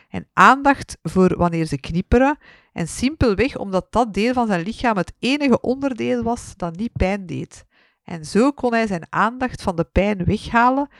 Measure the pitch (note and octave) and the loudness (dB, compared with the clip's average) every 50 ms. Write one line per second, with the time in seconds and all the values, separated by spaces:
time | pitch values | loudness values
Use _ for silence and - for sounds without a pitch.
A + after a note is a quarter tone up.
0 | _ _ - - - _ _ - F#3 G#3+ C4 C#4 C#4 C#4 C#4 - - - - - | _ _ -12 -12 -12 _ _ 6 8 8 8 6 4 2 2 2 -2 -12 -12 -12
1 | _ E3 - F#3 F#3 F#3 - F3 F3 F3 E3 E3 D#3+ D#3 D3 C#3 - - E3 F3 | _ -2 2 4 4 4 4 2 0 0 0 -2 -4 -4 -4 -8 -6 -4 -4 -4
2 | - - - A#3+ C4 C#4 D4 - _ - - _ _ _ _ - E3+ D#3 - - | 0 2 4 4 4 4 2 -2 _ -20 -20 _ _ _ _ -8 -6 -6 -4 -4
3 | A#3+ C4+ D#4+ - C#4 A#3+ G3 F3+ A3+ C#4 - - - G3 F#3+ F3+ F3 _ - G#3+ | -4 -4 0 2 0 2 2 2 -2 -2 -2 -8 -8 -2 -2 -4 -4 _ 0 0
4 | B3+ A3 F3 G3 G#3+ B3 B3+ B3+ A#3 G#3+ G3+ E3+ E3 G#3 A3+ - - A#3+ A3 F#3+ | 0 0 0 0 0 0 0 0 0 0 0 -2 -2 -6 -6 -2 -2 0 0 0
5 | E3+ - - _ - A#3+ C#4 D4 D4 C4+ A3+ - - - B3+ C4+ C#4 C#4 B3+ G#3+ | -2 -4 -6 _ -2 -2 0 0 2 2 2 2 2 -4 -4 -2 -2 -4 -4 -2
6 | A#3 A#3+ B3 A#3+ A#3 A3+ A#3+ A#3 - - - _ F3+ E3+ E3 F3 A3+ A#3 - - | -2 -2 -2 -2 -2 -4 -4 -6 -8 -18 -12 _ -8 -8 -6 -6 -8 -8 -6 -6
7 | F#3 F#3 G3+ G3+ F#3+ E3 D3 B2+ - - - - _ _ _ _ _ _ _ _ | -4 -4 -4 -4 -6 -10 -10 -10 -10 -12 -16 -20 _ _ _ _ _ _ _ _
8 | _ - F3 E3 D#3 D3+ - G3+ B3 C#4+ C#4 - - B3 A#3 A3+ A3+ G#3 G3 E3 | _ -14 -14 -14 -12 -2 2 2 2 2 0 -2 -4 -2 0 0 -2 -2 -4 -8
9 | D#3 _ - E3 G3 A3 B3 B3+ C4 A#3+ - - - - E3 E3 E3 - _ F3+ | -8 _ -2 0 0 0 0 -4 -6 -6 -6 -6 -6 -4 -2 -2 -4 0 _ 0
10 | F#3+ G#3 G#3+ F#3 E3+ - F#3+ A3 - - - A#3 A#3+ B3+ C4 C#4 C#4+ - _ | 2 2 0 0 0 0 -2 -2 -4 0 2 4 4 4 2 2 -2 -6 _